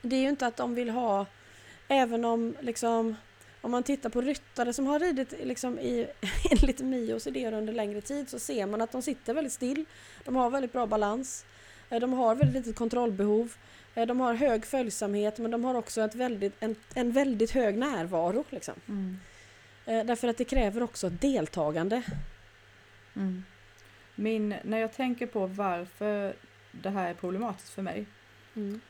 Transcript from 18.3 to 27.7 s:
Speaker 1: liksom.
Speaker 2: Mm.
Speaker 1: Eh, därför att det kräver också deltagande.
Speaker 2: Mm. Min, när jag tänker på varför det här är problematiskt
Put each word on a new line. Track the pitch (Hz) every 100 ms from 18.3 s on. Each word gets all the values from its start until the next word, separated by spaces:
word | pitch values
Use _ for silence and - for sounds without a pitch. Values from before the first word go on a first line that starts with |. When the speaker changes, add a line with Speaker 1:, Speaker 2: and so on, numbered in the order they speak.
| 214 302
Speaker 1:
liksom. | 214 - - -
Speaker 2:
Mm. | 202 190 185 - - - - - - -
Speaker 1:
Eh, | 226
därför | 226 233 240
att | 233
det |
kräver | 247 262 214 220
också | 240 - 185
deltagande. | 170 277 254 156 185 151 160 180 233 240 147 - - - - - - - - - 202
Speaker 2:
Mm. | 190 185 185 - - - - - -
Min, | - 208 220 208 202
när | - 220
jag | 220
tänker | - 254 240 240
på | 220 190
varför | 196 196 175 180 - 208 208 202 - - - -
det | - 196
här | 196 175
är |
problematiskt | 175 180 185 233 190 -